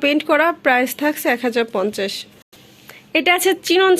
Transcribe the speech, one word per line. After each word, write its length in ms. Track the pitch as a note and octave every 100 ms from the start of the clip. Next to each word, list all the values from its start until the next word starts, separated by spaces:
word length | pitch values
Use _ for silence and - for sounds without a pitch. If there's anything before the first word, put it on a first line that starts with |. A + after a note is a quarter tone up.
প্রিন্ট 200 | C#4+ D4 -
করা। 160 | D4 E4 D#4+
প্রাইস 260 | C#4+ B3 B3+ -
থাকছে 240 | D4 D4+ D#4+
এক 60 | A#3+ B3
হাজার 200 | A3+ A3+
পঞ্চাশ। 380 | G#3 G3 G3+ G3 - - - _ - - - - - _ D#4+
এটা 120 | F4+ F4+
আছে 120 | F#4 F4+ -
চিনন 280 | E4+ F#4+ F4+